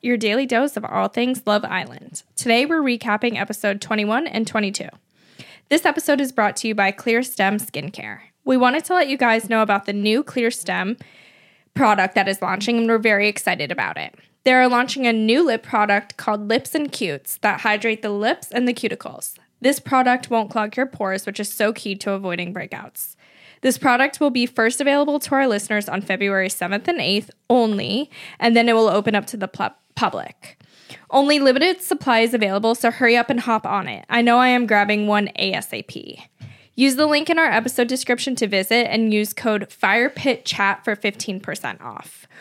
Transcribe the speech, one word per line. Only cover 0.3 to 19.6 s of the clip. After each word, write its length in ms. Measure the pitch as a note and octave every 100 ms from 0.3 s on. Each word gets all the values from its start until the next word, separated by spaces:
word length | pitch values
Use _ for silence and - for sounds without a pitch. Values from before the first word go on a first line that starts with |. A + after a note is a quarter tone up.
| A3+ C4
dose 300 | A#3 C#4+ G#3+
of 80 |
all 220 | - G3 G3
things 340 | - B3 B3+ -
Love 180 | G#3+
Island. 600 | - F#3 D#3 - - D#3 -
Today, 320 | - B3 A#3 D4
we're 160 | D#4+
recapping 560 | C#4 A#3+ A#3+ G#3 A#3+ A3
episode 420 | G3+ G#3+ G#3 G3+
twenty-one 460 | - G#3+ G#3 A#3 E4
and 180 | G#3+ A3
twenty-two. 420 | A3 G3 G3+ - - _ _ _ - - - -
This 180 | D4+ F4+
episode 340 | E4+ - C#4+
is 120 | C4+
brought 240 | C4 G#3 -
to 120 | A3+
you 60 |
by 160 | G#3+ G3
Clear 320 | G3 - A3+
Stem 360 | B3+ - G3 G#3
Skincare. 600 | - - D3+ - G#2+ G2+ - _
We 120 | C4 C4
wanted 280 | B3 C#4+ -
to 80 |
let 140 | F4+ C#4+
you 80 | C4+
guys 320 | A#3+ A3+ A3
know 140 | A3+
about 240 | G#3+ G3+ G3+
the 60 |
new 320 | G3+ G#3 A3+
Clear 260 | D4 C4 A#3
Stem 460 | B3 - F3+ F#3 A#3+ - - - _ _ _ _
product 420 | - A#3+ G3+ F#3 G3+
that 100 | G3
is 140 | G3
launching, 360 | - F#3+ G#3 A#3
and 100 | A3+
we're 100 | A3+
very 300 | A3 G3+ G#3
excited 420 | G#3 - F3+ D3
about 260 | E3+ G#2 -
it. 200 | - - _ _
They're 260 | C4 B3+ B3+
launching 380 | A#3+ C4 C#4 B3
a 60 |
new 320 | A3+ A3 B3+ E4
lip 160 | A3+
product 540 | - A3+ G#3 G3+ G3+ -
called 320 | - G#3 G#3
Lips 260 | A3+ B3+
and 160 | D#4 D4
Cutes 480 | - F#3+ C#3+ - -
that 180 | G#3+ F#3
hydrate 420 | A3+ G#3 A3+ A3
the 80 | A3
lips 400 | G3+ A3 E4 -
and 160 | B3 B3
the 80 |
cuticles. 600 | A#3+ A3+ - - B2+ - - _ _